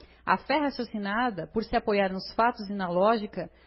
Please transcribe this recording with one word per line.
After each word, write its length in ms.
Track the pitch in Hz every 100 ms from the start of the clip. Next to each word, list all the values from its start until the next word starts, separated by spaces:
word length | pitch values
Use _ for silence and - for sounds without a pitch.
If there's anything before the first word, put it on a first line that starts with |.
| - - -
A 120 | 190
fé 200 | - 277
raciocinada, 880 | 285 254 240 214 202 214 247 185 160
por 160 | 220
se 120 | 220 240
apoiar 360 | 226 202 190
nos 220 | 185 -
fatos 340 | - 233 240 202
e 40 |
na 160 | 202 185
lógica, 580 | 175 202 233 208 - 165 _